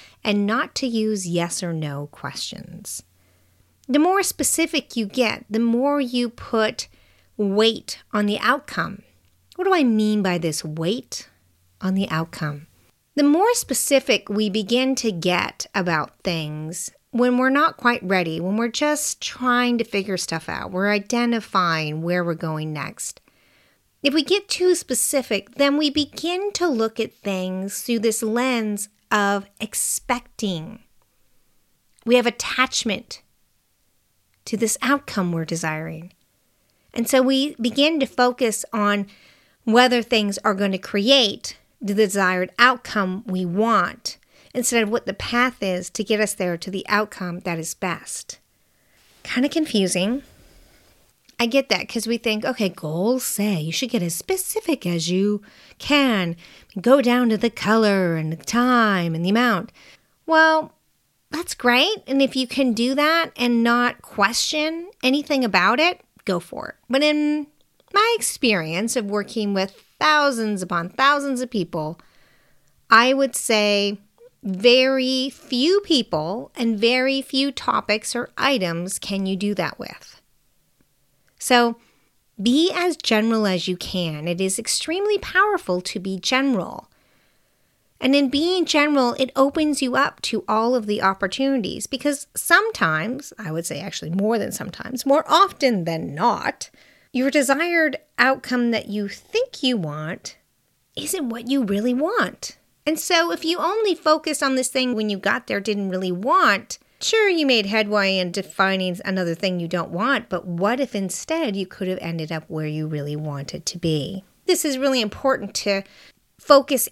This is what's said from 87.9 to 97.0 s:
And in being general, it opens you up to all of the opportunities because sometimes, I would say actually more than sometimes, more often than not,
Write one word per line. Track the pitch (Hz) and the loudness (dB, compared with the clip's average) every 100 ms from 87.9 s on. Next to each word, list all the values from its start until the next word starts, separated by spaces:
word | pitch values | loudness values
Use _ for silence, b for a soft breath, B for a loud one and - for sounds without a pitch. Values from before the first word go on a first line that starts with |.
| - | -4
And | 262 285 | 2 4
in | 269 | 4
being | 277 330 370 | 2 2 0
general, | 320 294 294 285 240 - | 2 2 4 4 2 0
it | 269 - | -2 2
opens | 277 311 302 277 | 2 2 0 0
you | 262 | 0
up | 240 185 - | 0 0 -2
to | - 226 - | -4 -4 0
all | - 226 | 0 2
of | 254 208 | 0 0
the | 208 | 0
opportunities | 190 190 190 220 269 269 185 - - | 0 0 -2 0 0 0 -2 -6 -8
because | 262 294 277 - | -4 -2 -4 -6
sometimes, | - - 349 440 - 165 156 202 269 - - | -8 2 4 2 0 0 0 -2 -6 -12 -12
I | 160 | -8
would | 160 165 | -6 -6
say | 147 | -8
actually | 196 - 160 | -8 -10 -4
more | 185 208 226 | -2 0 0
than | 196 | -2
sometimes, | 196 - - - 254 277 | -6 -10 -12 -10 -4 2
more | 294 - | 2 4
often | 320 392 - 269 208 | 4 4 2 2 2
than | 165 160 - | 0 -4 -6
not, | 147 233 - - - - _ b b | 0 0 0 -4 -6 -12 _ b b